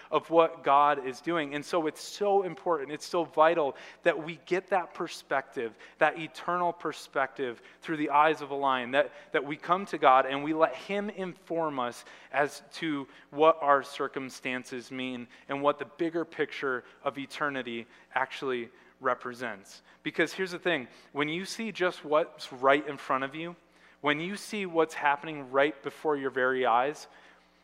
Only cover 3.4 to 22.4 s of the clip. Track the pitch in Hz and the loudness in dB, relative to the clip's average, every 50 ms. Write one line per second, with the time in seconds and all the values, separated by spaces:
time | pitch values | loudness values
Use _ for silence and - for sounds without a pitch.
3.4 | 156 160 170 165 151 135 123 - - - - - - 170 165 143 156 160 170 147 | 4 6 6 4 0 -2 -2 -6 -12 -20 -10 -2 0 2 2 0 -2 -8 -10 -12
4.4 | - - 175 185 185 - 202 185 170 156 - - 185 156 - - - - 160 135 | -6 -2 -2 -2 0 0 0 0 0 -2 -6 -8 -8 -8 -8 -10 -6 -2 -2 -2
5.4 | 131 - - 139 120 113 104 - - - - - 160 151 143 165 160 151 - - | -2 -4 -6 -6 -6 -6 -8 -12 -20 -10 -2 2 2 2 2 0 -8 -10 -12 -8
6.4 | - - 175 180 180 175 165 - - 165 139 - - - - 147 135 131 - - | -4 -2 -2 0 0 -2 -2 -4 -6 -8 -8 -8 -10 -6 -2 -2 -2 -2 -2 -4
7.4 | 139 123 117 - - - - - - - 165 151 147 147 139 147 151 160 156 147 | -6 -6 -6 -8 -14 -20 -20 -14 -10 -6 -4 -4 -2 2 4 6 6 6 4 0
8.4 | 147 135 139 139 139 135 131 127 123 117 131 143 147 123 - - - - - 156 | -4 -8 -4 -2 0 2 2 0 0 0 2 2 2 2 -2 -16 -8 -4 -2 -2
9.4 | 139 143 147 - - - 175 190 202 196 - 156 151 143 131 131 131 131 139 139 | -2 -2 -6 -4 -2 0 0 0 0 -4 -2 4 6 8 8 8 6 4 0 -2
10.4 | 143 151 160 156 160 147 127 - - - 196 202 202 208 214 196 190 180 165 - | -2 -2 0 2 2 2 0 -2 -8 -6 -4 -4 -4 -4 -6 -6 -8 -8 -8 -10
11.4 | _ - 170 165 165 156 147 135 123 120 120 - - - - - - - - 131 | _ -6 -4 -2 -2 -2 -2 -2 -4 -4 -6 -10 -14 -20 -20 -20 -14 -4 0 0
12.4 | 147 139 - - - - - - 170 160 151 143 135 - - - - _ - 143 | 0 0 -2 -8 -18 -18 -12 -6 -4 -4 -4 -4 -6 -10 -14 -20 -20 _ 0 4
13.4 | 156 160 160 160 151 143 143 139 127 - - - 143 131 - 143 135 127 - - | 6 6 6 6 4 4 4 4 4 0 -6 -6 -6 -6 -6 -6 -8 -10 -10 -10
14.4 | - 135 127 127 123 - 135 127 113 - 135 131 127 127 127 120 120 117 - - | -8 -6 -6 -6 -8 -8 -10 -10 -10 -10 -8 -8 -6 -6 -8 -10 -12 -14 -18 -16
15.4 | - - 139 139 139 143 143 143 139 - - - 170 165 160 170 160 - - - | -10 -8 -6 -2 0 0 0 0 -2 -10 -6 -4 -4 -2 -2 -2 -4 -4 -2 -4
16.4 | 156 - - - - 139 127 123 110 - - _ - 143 123 139 139 135 - - | -4 -4 -4 -4 -4 -2 -2 -4 -6 -10 -14 _ -6 -6 -6 -6 -8 -10 -6 -4
17.4 | 156 143 139 131 123 120 117 117 110 - - - - _ - 127 131 127 - - | -4 -4 -2 -4 -6 -6 -8 -8 -10 -12 -18 -20 -12 _ -2 -2 -2 -2 -4 -6
18.4 | 151 135 127 120 117 117 - - - _ _ _ 131 131 123 - - 127 120 117 | -4 -4 -4 -4 -6 -8 -14 -20 -20 _ _ _ -2 -2 -2 -2 -4 -10 -10 -8
19.4 | 123 117 107 98 98 - - - _ _ - _ - 151 - - 170 151 - - | -8 -8 -8 -10 -14 -20 -20 -20 _ _ -18 _ -10 -4 0 0 0 0 0 -4
20.4 | 190 180 180 165 - 175 170 143 120 - - - - - - 139 147 151 156 175 | -6 -6 -6 -4 -2 0 0 0 -2 -6 -14 -20 -20 -8 -4 -2 -2 -2 -2 -4
21.4 | 190 185 - - 226 220 185 - 180 185 - - - 151 151 156 170 170 - - | -6 -6 -6 -6 -6 -6 -2 0 0 0 0 -2 -2 2 4 4 4 2 -4 -14